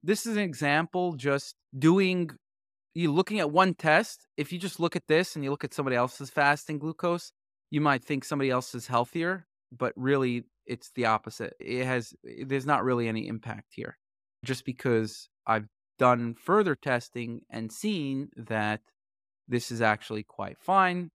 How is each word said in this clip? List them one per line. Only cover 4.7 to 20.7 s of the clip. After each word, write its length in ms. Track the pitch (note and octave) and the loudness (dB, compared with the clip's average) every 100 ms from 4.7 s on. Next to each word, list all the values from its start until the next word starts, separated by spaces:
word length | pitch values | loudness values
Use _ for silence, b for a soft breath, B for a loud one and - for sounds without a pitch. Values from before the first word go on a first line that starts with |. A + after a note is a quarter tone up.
| - | -2
look 160 | E3 F3 | -2 -2
at 100 | - | 2
this 300 | D#3 F#3 D#3 | 2 2 -4
and 80 | |
you 60 | C#3 | -4
look 120 | C#3 | -4
at 100 | C#3+ | -6
somebody 220 | - C3+ | -4 0
else's 360 | B2 B2+ - C3+ | 0 0 -4 -8
fasting 480 | - C#3+ D3 - D3+ | 2 2 2 -2 -6
glucose, 520 | D3+ D#3+ F3 F3 - _ _ _ _ | -6 -4 -2 -2 -6 _ _ _ _
you 100 | D3 | 0
might 240 | D3 C3+ | 2 2
think 200 | - C#3+ | 0 -4
somebody 260 | - C#3+ C3+ | -2 0 2
else 240 | B2+ B2+ | 0 -2
is 140 | B2 - | -10 -2
healthier, 580 | A#2+ B2 E3+ E3+ F#3+ - _ _ | 0 0 -2 -4 -4 -10 _ _
but 220 | A#2+ B2+ | -4 -4
really 500 | - B2+ C#3 C3 A#2+ A#2 _ - | -2 0 2 2 -2 -6 _ -10
it's 240 | A#2+ - - | -10 -10 -2
the 100 | A#2 | 2
opposite. 480 | A2 - - G#2+ - | 2 -2 -12 -12 -12
It 240 | - B2 | -8 -4
has, 280 | B2+ B2+ A2+ - A#2+ A#2 | -2 -2 -4 -14 -18 -12
there's 220 | C3 C3+ C3 | -4 -4 0
not 180 | C#3 | 0
really 220 | A#2+ B2 A#2 | 2 0 0
any 220 | A2 - | -2 -4
impact 400 | A2+ - G#2+ - | -8 -8 -12 -14
here, 260 | - - - _ _ _ _ | -12 -12 -14 _ _ _ _
just 200 | B2 B2+ | -8 -6
because 640 | - B2 C3+ A2+ A2 - - _ - | -6 -4 0 2 0 -6 -20 _ -2
I've 200 | A2 G#2+ _ _ _ | -2 -2 _ _ _
done 380 | B2+ B2 A#2+ | 4 4 2
further 400 | A#2 - G3+ G3 | -6 2 2 4
testing 680 | C#3+ - B2 - B2 A#2+ A#2 _ | 0 0 -2 -2 -10 -8 -10 _
and 200 | A#2 A2+ | -10 -10
seen 600 | - G#3+ G3 C#3+ C3+ C#3+ - | -6 -4 -2 -4 -6 -8 -12
that 440 | A2 A2 G#2+ G#2+ _ _ _ _ _ _ - | -4 -2 0 -4 _ _ _ _ _ _ -4
this 200 | A#2+ - | -4 -2
is 100 | A#2 | 0
actually 440 | A2+ G#2+ - G#2+ | 2 2 -2 -10
quite 340 | G#2+ - G2 - | -10 -10 -10 -8
fine 520 | - | 2